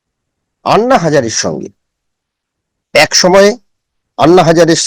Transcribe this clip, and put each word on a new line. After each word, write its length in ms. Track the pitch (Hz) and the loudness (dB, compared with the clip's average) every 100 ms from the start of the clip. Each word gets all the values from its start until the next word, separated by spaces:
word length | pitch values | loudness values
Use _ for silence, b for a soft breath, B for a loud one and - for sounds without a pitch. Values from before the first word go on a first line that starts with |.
| _ _ _ _ _ _ | _ _ _ _ _ _
আন্না 340 | - 170 240 254 | -2 -2 0 0
হাজারের 320 | 165 147 113 | 0 -2 -2
সঙ্গে। 400 | - 92 73 - _ _ _ _ _ _ _ _ _ _ _ _ | -4 -6 -8 -12 _ _ _ _ _ _ _ _ _ _ _ _
এক 220 | 131 160 - | -2 0 0
সময়ে 420 | 180 190 202 240 _ _ _ _ _ - | 2 2 2 -2 _ _ _ _ _ -4
আন্না 260 | 143 180 | 2 2
হাজারের 340 | 160 170 160 160 | 2 2 2 0